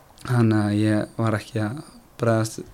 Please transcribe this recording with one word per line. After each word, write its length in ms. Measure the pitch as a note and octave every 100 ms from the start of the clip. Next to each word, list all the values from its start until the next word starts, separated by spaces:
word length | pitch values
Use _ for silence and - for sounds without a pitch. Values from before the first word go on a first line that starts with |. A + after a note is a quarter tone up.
| - - -
Þannig 300 | A#2+ A#2 G#2+
að 160 | G#2 G#2
ég 400 | G#2+ G#2+ - -
var 200 | A2+ G#2+
ekki 220 | - A2
að 160 | G#2+ C#3+ - - - -
bregðast 420 | A#2 A2+ A2 - -